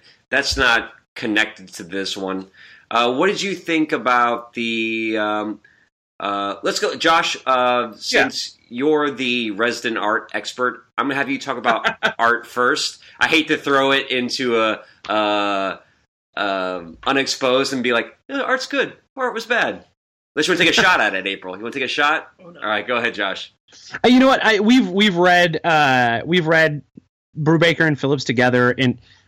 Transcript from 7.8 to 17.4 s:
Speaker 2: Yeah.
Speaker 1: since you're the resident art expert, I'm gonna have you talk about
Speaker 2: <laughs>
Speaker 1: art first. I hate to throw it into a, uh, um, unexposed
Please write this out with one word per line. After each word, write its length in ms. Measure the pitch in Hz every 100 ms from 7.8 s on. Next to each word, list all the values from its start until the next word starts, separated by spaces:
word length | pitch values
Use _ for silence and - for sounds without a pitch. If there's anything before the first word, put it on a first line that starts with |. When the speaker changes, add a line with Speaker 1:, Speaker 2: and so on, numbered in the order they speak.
| 113
Speaker 2:
Yeah. 40 | 104
Speaker 1:
since 600 | - 240 131 - - - -
you're 440 | 120 143 151 147
the 400 | 123 127 123 113
resident 480 | 98 120 117 123 107
art 320 | 101 113 -
expert, 520 | 107 - - 123 117 _ -
I'm 80 | 131
gonna 100 | 139
have 140 | 131
you 80 | 135
talk 180 | 139 120
about 300 | 120 110 226 -
Speaker 2:
<laughs> 160 | 120 -
Speaker 1:
art 280 | 117 117 -
first. 520 | 123 123 147 - - - -
I 80 | 123
hate 200 | 160 151
to 80 | 147
throw 340 | 143 139 135
it 180 | 135 131
into 500 | 127 123 - 127 113
a, 240 | 110 104 - _ -
uh, 680 | 107 104 104 101 98 98 85 _ _ _ _ _ -
um, 640 | 101 95 92 92 85 82 127
unexposed 680 | 139 135 -